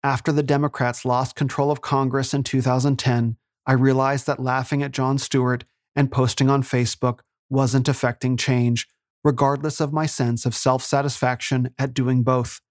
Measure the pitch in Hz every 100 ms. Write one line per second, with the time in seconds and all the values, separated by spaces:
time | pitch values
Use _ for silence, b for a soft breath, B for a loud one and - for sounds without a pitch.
0 | 139 127 - 147 143 143 147 - 151 147
1 | 131 123 131 - 139 - 143 147 - 139
2 | 131 135 131 139 127 131 127 127 139 135
3 | 131 120 117 117 _ _ - 131 135 131
4 | 135 139 - 135 131 131 123 143 143 131
5 | 131 139 - 139 123 123 - _ _ -
6 | 135 131 123 - 135 139 127 127 120 -
7 | 127 120 _ _ _ 135 131 131 127 131
8 | 123 120 127 127 - 127 120 117 - _
9 | _ _ 147 123 143 143 151 - 147 151
10 | 156 - 123 120 123 - 135 127 - 139
11 | 139 - 123 123 - 131 123 - 135 123
12 | 127 127 123 127 117 - _